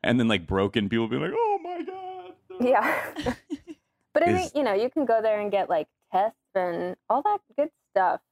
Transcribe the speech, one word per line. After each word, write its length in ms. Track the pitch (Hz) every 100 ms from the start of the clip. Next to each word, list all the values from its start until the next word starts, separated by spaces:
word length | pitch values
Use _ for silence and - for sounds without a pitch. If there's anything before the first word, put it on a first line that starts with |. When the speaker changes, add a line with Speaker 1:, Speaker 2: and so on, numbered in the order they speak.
Speaker 1:
And 160 | - 120
then, 80 | 113
like, 180 | 101 80
broken 420 | 95 98 117 101
people 200 | 113 113
being 120 | 127
like, 100 | 156
"Oh, 240 | 427 453 392
my 200 | 339 349
God." 500 | 339 381 370 370 359 - _ -
Speaker 2:
Yeah. 760 | 254 254 294 - - - -
<laughs> 0 | - _ 302 - 302 _ _ _
But 120 | 302 339
I 40 |
Speaker 1:
Is 100 | 359
Speaker 2:
think, 160 | 359 294
you 60 |
know, 80 | 254
you 160 | 196 440
can 140 | 320
go 180 | 247 226
there 180 | 220 208
and 120 | 208
get, 160 | 196 -
like, 160 | 165 - _ _
tests 260 | 185 214 - _ 190
and 400 | 180 170 180 185 _
all 140 | 240
that 160 | 415 415 _ -
good 140 | 302 _ _
stuff. 280 | 190 180 185 _